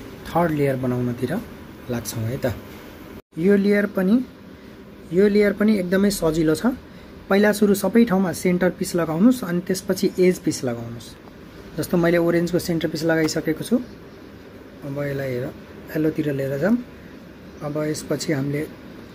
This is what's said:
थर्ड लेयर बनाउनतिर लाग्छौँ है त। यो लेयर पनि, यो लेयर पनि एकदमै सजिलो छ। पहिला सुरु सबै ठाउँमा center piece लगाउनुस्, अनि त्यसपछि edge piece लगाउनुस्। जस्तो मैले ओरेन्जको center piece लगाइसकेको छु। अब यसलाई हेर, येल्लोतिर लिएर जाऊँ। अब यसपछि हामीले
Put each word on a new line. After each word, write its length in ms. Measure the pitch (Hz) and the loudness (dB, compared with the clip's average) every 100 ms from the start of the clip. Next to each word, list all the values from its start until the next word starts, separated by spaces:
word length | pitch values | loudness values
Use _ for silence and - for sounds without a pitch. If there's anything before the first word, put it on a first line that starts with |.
| - - - | -14 -16 -4
थर्ड 220 | 165 170 | 0 0
लेयर 240 | 151 139 131 | 2 0 0
बनाउनतिर 560 | 127 123 123 120 123 196 - - - - - | -2 -2 -2 -2 -4 -4 -8 -14 -18 -16 -8
लाग्छौँ 340 | 117 113 117 113 | -6 -6 -6 -6
है 80 | 135 | -2
त। 160 | 127 - - - - - - - - - | -4 -4 -10 -18 -18 -18 -18 -18 -14 0
यो 180 | 180 202 | 4 4
लेयर 280 | 196 202 202 190 | 4 2 0 0
पनि, 180 | 185 240 254 - - - - - - - - | 4 2 2 -10 -20 -20 -20 -20 -20 -20 -2
यो 120 | 165 208 | 4 4
लेयर 280 | 208 208 | 6 4
पनि 240 | 202 208 208 | 4 2 2
एकदमै 280 | 180 190 202 | 2 2 2
सजिलो 440 | 196 165 160 156 | 2 0 2 2
छ। 120 | 156 226 247 - - - - - | 2 0 -2 -10 -20 -20 -16 0
पहिला 240 | 196 208 | 4 4
सुरु 220 | 208 208 196 | 4 4 4
सबै 320 | 190 233 233 | 4 4 6
ठाउँमा 240 | 185 185 | 4 2
center 380 | 147 185 180 180 180 | 0 0 2 2 0
piece 160 | 180 175 | -2 -2
लगाउनुस्, 480 | 160 160 226 254 | 0 4 4 4
अनि 160 | 180 175 180 | 0 -4 -2
त्यसपछि 480 | 185 - 185 185 - | -4 -2 0 0 4
edge 220 | 185 180 | 2 4
piece 240 | - 147 | -2 -2
लगाउनुस्। 440 | 127 117 117 117 - - - - - - - - | -4 -4 -8 -14 -16 -18 -20 -20 -20 -20 -10 -8
जस्तो 200 | - 180 | 0 2
मैले 200 | 170 170 | 4 4
ओरेन्जको 420 | 170 170 170 175 | 4 2 2 0
center 280 | - 165 156 | 0 -2 -2
piece 160 | 156 | -2
लगाइसकेको 600 | 165 160 156 156 147 156 | 0 2 2 0 -2 -4
छु। 120 | 151 240 - - - - - - - - - - 143 | 0 -2 -2 -14 -20 -20 -20 -20 -20 -20 -20 -14 -10
अब 100 | 139 | -6
यसलाई 320 | 143 139 135 | -4 -4 -4
हेर, 160 | 123 131 - - - - | -6 -6 -10 -18 -18 -8
येल्लोतिर 400 | 160 156 151 147 | -2 0 0 -2
लिएर 240 | 135 135 139 | -2 -2 0
जाऊँ। 200 | 175 240 - - - - - - - - | 2 0 -2 -16 -20 -20 -20 -20 -20 -10
अब 140 | 147 151 | -6 -4
यसपछि 500 | 151 151 - 151 - | -4 -4 -4 -4 -2
हामीले 540 | 143 139 143 156 - - - - | -2 -2 -4 -6 -12 -18 -18 -18